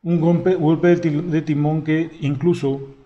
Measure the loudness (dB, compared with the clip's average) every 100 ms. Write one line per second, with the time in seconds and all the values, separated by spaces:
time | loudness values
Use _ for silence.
0 | 0 0 2 2 2 0 2 2 4 2
1 | 2 -2 -2 -4 -2 0 0 -2 -2 -2
2 | -2 -4 -4 0 0 0 -2 -4 -8 -18